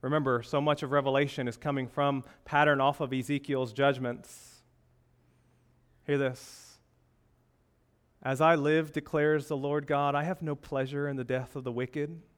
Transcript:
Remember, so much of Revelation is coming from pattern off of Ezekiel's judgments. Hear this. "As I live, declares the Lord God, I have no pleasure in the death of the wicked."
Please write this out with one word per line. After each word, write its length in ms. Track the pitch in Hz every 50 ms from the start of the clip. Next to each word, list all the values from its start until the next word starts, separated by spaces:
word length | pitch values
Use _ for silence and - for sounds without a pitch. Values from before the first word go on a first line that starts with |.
Remember, 420 | - 131 143 151 143 131 127 120 113
so 200 | - - 143 143
much 200 | 151 147 143 -
of 100 | 131 139
Revelation 540 | 143 135 135 135 139 147 139 - - 131
is 120 | 123 117 -
coming 300 | - 151 143 139 131 120
from 360 | - - 143 143 139 135 127 - - - _
pattern 340 | - - 143 151 151 147 135
off 200 | 135 139 143 -
of 120 | 151 131 135
Ezekiel's 640 | 131 120 - 147 139 143 - 143 131 127 120 107
judgments. 880 | 120 139 139 139 127 131 120 123 - - - - - - - - - _ _ _ _ _ _ _ _ _ _ _ _ _ _ _ _ _ _ _ _ _ _ _ _ _ _ _ _ _
Hear 100 | - 143
this. 540 | 143 139 131 127 - - - - - - - - _ _ _ _ _ _ _ _ _ _ _ _ _ _ _ _ _ _ _ _ _ _ _ _ _ _ _ _ _ -
"As 180 | 127 135 131
I 140 | 156 160 170
live, 360 | 156 139 147 156 160 160 151
declares 580 | 151 151 147 - - 151 147 151 151 151 135 -
the 80 | 156
Lord 300 | 139 135 143 147 151 147
God, 280 | 139 151 143 143 143 143
I 80 | 143 151
have 180 | 170 190 -
no 140 | 165 156 147
pleasure 520 | 143 - - 151 135 135 131 143 143 143 143
in 80 | 139
the 80 | 131 127
death 320 | 120 127 127 131 - -
of 60 | 147 127
the 80 | 127
wicked." 520 | 120 120 127 123 - 147 147 151 165 165 - _ _